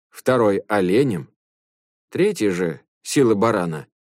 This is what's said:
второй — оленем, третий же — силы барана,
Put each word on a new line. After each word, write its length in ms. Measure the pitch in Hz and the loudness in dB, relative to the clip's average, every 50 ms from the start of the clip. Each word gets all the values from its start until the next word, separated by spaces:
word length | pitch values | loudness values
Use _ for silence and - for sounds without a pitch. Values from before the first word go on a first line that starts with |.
| _ _ | _ _
второй — 500 | _ - - 127 131 123 113 104 98 95 - - | _ -6 -2 0 2 2 2 2 0 0 -2 -2
оленем, 600 | 104 104 92 87 98 123 147 131 98 80 65 - _ _ _ _ _ _ _ _ _ _ _ _ _ _ _ _ | -2 0 0 2 2 2 2 0 -2 -6 -8 -12 _ _ _ _ _ _ _ _ _ _ _ _ _ _ _ _
третий 400 | - - 185 214 196 - 107 98 | -4 -2 -2 -2 0 -2 -2 -2
же — 320 | 90 87 90 82 73 - _ _ _ _ | 0 -2 -4 -4 -6 -8 _ _ _ _
силы 340 | _ - - 147 131 113 107 | _ -4 0 2 2 4 2
барана, 520 | 98 110 117 110 95 87 85 78 76 - - _ _ _ _ _ | 2 2 0 0 0 -2 -4 -6 -10 -12 -16 _ _ _ _ _